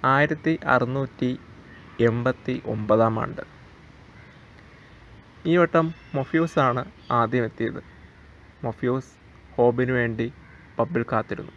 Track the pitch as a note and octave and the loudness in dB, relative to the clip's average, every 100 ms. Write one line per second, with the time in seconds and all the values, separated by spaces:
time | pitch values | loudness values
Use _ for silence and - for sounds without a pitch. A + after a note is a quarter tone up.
0 | C3 C3+ D3 D3+ - D#3+ - B2+ B2 C3+ | 4 4 2 0 -2 -2 0 -2 0 -6
1 | C3+ - B2 B2+ - - - - - - | -8 -6 -6 -6 -12 -20 -20 -20 -20 0
2 | A#2 A#2 A#2+ B2+ - B2+ - A2 G#2+ G#2+ | 0 2 -2 -4 -6 -8 -6 -6 0 4
3 | A2+ A2 A2 - - - - - - - | 4 0 -6 -10 -14 -18 -20 -20 -20 -20
4 | - - - - - - - - - - | -20 -20 -20 -20 -20 -20 -20 -20 -20 -20
5 | - - - - F3 F3 E3+ E3+ D#3+ E3 | -20 -20 -20 -8 0 4 4 4 0 -4
6 | - C#3+ C3 E3 E3 - C3+ B2 B2+ - | -8 -6 -2 0 0 2 2 0 -6 -14
7 | - B2 A#2 B2 A2+ - A2+ - - - | -2 0 2 0 -2 -4 -6 -6 -14 -20
8 | - - - - - - A#2+ A2 B2+ C3 | -20 -20 -20 -20 -20 -10 -8 -4 -2 -2
9 | - - - - - - A#2+ A#2+ B2+ B2+ | -6 -20 -20 -20 -16 2 2 4 0 0
10 | A#2 A2+ A#2 - - - - - A2+ E3 | -2 -2 -6 -8 -20 -20 -20 -4 -2 -2
11 | A#2 A2+ A2 G#2 - | 0 -2 -2 -8 -12